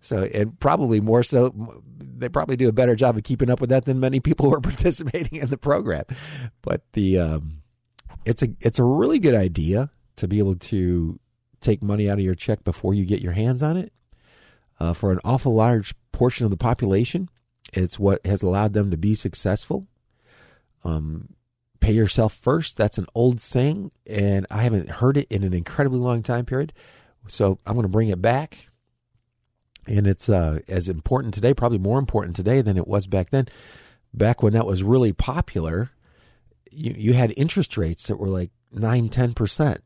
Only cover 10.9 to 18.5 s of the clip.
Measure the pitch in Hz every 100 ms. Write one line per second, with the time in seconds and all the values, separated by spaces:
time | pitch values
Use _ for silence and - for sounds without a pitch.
10.9 | 87 82 87 _ _ _ _ - 107 101
11.9 | 104 104 101 95 90 - 107 - - -
12.9 | 101 92 101 87 87 110 127 151 170 220
13.9 | _ _ - _ _ _ _ _ _ 82
14.9 | 85 101 92 - 131 139 110 113 117 98
15.9 | - _ - 123 - 113 92 120 123 113
16.9 | 95 117 175 185 _ _ _ - - 90
17.9 | - 98 98 92 98 95